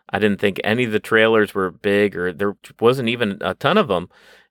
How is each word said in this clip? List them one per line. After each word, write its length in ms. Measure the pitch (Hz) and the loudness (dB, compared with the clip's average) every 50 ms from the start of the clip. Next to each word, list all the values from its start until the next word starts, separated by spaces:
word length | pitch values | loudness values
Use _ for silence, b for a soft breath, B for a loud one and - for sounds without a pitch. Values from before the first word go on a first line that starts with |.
| B B | B B
I 80 | - 98 | -2 0
didn't 220 | 107 104 98 - | 0 0 0 0
think 200 | 104 101 90 - - | -2 -2 -2 -2 -2
any 200 | 104 110 123 127 | -2 0 0 -2
of 80 | 113 | -2
the 80 | 107 104 | -2 -4
trailers 540 | - - 113 110 110 110 113 110 104 95 - | -2 2 2 4 4 4 4 4 2 0 -2
were 160 | 101 95 90 | -4 -4 -4
big, 460 | 82 - - 101 101 101 104 101 90 | -6 -4 -2 0 2 2 2 0 -2
or 160 | 90 90 90 | -4 -6 -6
there 240 | 85 73 101 104 98 _ - - - - | -4 -4 -6 -6 -6 _ -18 -18 -6 2
wasn't 280 | 110 117 131 139 120 113 | 2 2 2 2 -2 -4
even 280 | 120 120 120 101 98 - | -2 -2 -2 -4 -4 -4
a 140 | - 92 92 | -4 -6 -4
ton 220 | - - 139 180 214 | -2 0 0 2 2
of 120 | 185 113 | 0 0
'em. 180 | 95 87 87 - b b b b b b b b | -2 -4 -4 -8 b b b b b b b b